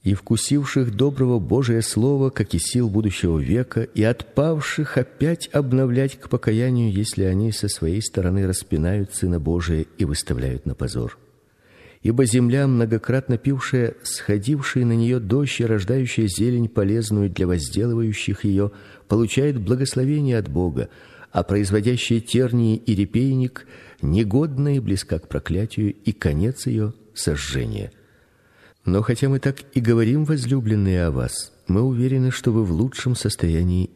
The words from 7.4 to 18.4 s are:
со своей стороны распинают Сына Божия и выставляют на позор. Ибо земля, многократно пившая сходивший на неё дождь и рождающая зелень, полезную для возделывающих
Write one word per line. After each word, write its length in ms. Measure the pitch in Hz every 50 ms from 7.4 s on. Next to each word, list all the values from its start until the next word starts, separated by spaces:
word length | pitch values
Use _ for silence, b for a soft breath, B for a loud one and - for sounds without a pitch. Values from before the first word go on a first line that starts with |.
| 107 113 107
со 160 | - - 101
своей 320 | - - - 80 87 107
стороны 460 | 110 - - - 90 90 92 98 98
распинают 680 | 92 90 - - - - 76 78 87 98 104 98 - -
Сына 240 | - - 90 87 85
Божия 460 | 71 78 82 85 82 82 82 78 78 - - -
и 80 | 101
выставляют 580 | 71 73 - - - 71 62 64 65 64 65 -
на 100 | 76 64
позор. 440 | - - - - 62 60 58 - - - _ _ _ _ b b b b b b b b b b b b
Ибо 220 | - 117 123 135
земля, 420 | 113 104 127 123 120 120 139 139
многократно 680 | 135 131 120 117 110 113 110 - - 120 135 131 - 123
пившая 580 | 110 - 139 139 131 - - - 127 120 113 - - -
сходивший 840 | - - - - - 104 104 101 113 151 143 135 - - 127 123
на 80 | 120 113
неё 280 | 113 117 117 123 127
дождь 400 | 110 95 110 139 147 131 - -
и 60 | 120
рождающая 640 | 113 110 104 95 98 123 135 131 120 - - 113 104
зелень, 420 | 90 - 104 123 123 120 117 110
полезную 580 | - - 101 98 107 117 113 104 107 104 101 98
для 180 | 85 - 92
возделывающих 1000 | 87 90 87 73 64 - 95 107 120 117 113 117 110 104 - - - 101 -